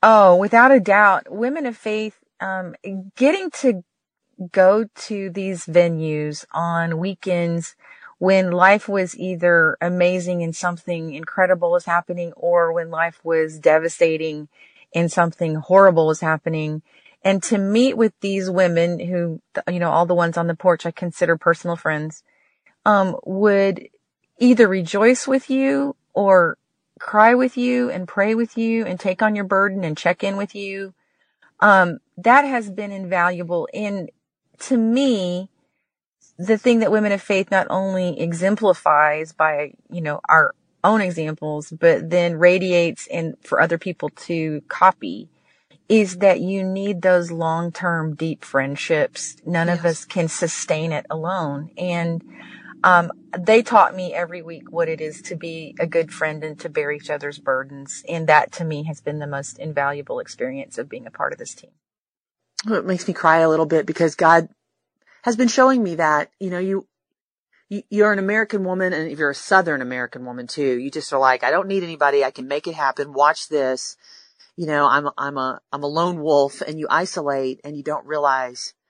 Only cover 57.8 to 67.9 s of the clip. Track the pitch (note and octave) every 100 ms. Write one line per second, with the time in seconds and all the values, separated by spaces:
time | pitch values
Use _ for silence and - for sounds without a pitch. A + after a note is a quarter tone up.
57.8 | C#3 - - E3 D#3 D3+ - - E3 D3+
58.8 | D3+ D#3 - D3+ D3 C#3 C#3 - D#3 D3
59.8 | C#3 C#3+ C#3 B2 - - B2 C3+ - -
60.8 | C#3 A2+ A2+ - - - C3 - _ _
61.8 | _ _ _ _ _ _ _ - G#3 G#3+
62.8 | F3+ F3+ - E3+ E3 D#3+ E3 D#3+ D#3 D#3+
63.8 | D3 D#3 E3+ - F3 D3+ E3 _ _ _
64.8 | _ _ _ _ - A3 B3 - C4 C4
65.8 | G3+ E3 D#3+ D3+ D3 _ F#3+ F3+ F#3+ G3
66.8 | - _ _ _ _ _ _ _ _ G3+
67.8 | -